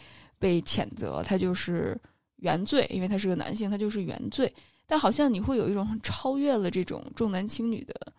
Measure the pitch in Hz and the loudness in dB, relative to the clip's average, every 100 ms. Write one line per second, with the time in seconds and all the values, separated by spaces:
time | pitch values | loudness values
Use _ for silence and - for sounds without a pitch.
0 | - - - _ 196 175 170 - - - | -8 -20 -20 _ 2 2 4 0 0 -4
1 | - 69 - 190 185 180 - 170 160 - | -4 -2 0 2 2 0 -2 -2 -2 -4
2 | - _ _ _ 180 160 202 285 - 185 | -10 _ _ _ -2 0 2 2 2 0
3 | 185 202 202 180 - 214 202 202 214 214 | -2 0 0 -2 -2 -4 -2 -2 -2 -2
4 | 170 - - 247 247 - - _ - 302 | -4 -6 -6 0 0 0 -16 _ -2 2
5 | 208 233 285 196 214 262 180 202 208 220 | 4 4 4 2 2 2 2 0 0 -2
6 | - - 254 277 285 240 180 180 180 - | -4 -2 -2 2 2 2 2 0 -2 -6
7 | - - 226 185 208 - 226 226 - - | -10 -2 0 0 -2 -2 -2 -4 -6 -12
8 | - | -14